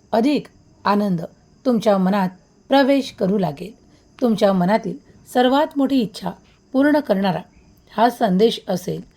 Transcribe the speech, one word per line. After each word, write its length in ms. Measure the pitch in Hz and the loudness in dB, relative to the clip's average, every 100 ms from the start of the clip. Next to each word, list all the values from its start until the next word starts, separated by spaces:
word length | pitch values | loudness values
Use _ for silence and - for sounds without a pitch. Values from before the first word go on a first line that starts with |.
| _ | _
अधिक 360 | 226 262 262 - _ _ _ 190 | -2 0 -2 -4 _ _ _ -2
आनंद 360 | 202 208 170 - _ _ _ 269 | 0 0 -4 -6 _ _ _ -2
तुमच्या 320 | 233 214 196 | 0 2 2
मनात 320 | 185 202 180 - _ _ - | 2 0 -2 -6 _ _ 0
प्रवेश 420 | 269 262 277 262 | 2 4 2 -2
करू 260 | - 190 208 | -4 -2 0
लागेल. 360 | 165 143 185 233 _ _ _ - | -2 -6 -14 -18 _ _ _ -4
तुमच्या 320 | 247 214 202 | -2 2 2
मनातील 440 | 190 175 220 202 - - - - | 2 2 0 -2 -12 -16 -20 -4
सर्वात 340 | 254 247 277 302 285 | 0 2 2 0 -2
मोठी 220 | 269 269 | 0 0
इच्छा 320 | 202 - 190 214 _ _ _ | -2 -6 -12 -12 _ _ _
पूर्ण 260 | 262 285 294 | 0 2 2
करणारा 420 | 294 196 196 160 - _ _ _ _ - | 0 -2 -2 -4 -8 _ _ _ _ 0
हा 120 | 240 | 0
संदेश 520 | 240 226 185 226 - - | 0 0 2 2 0 -6
असेल, 340 | 180 - 160 - | -6 -6 -10 -12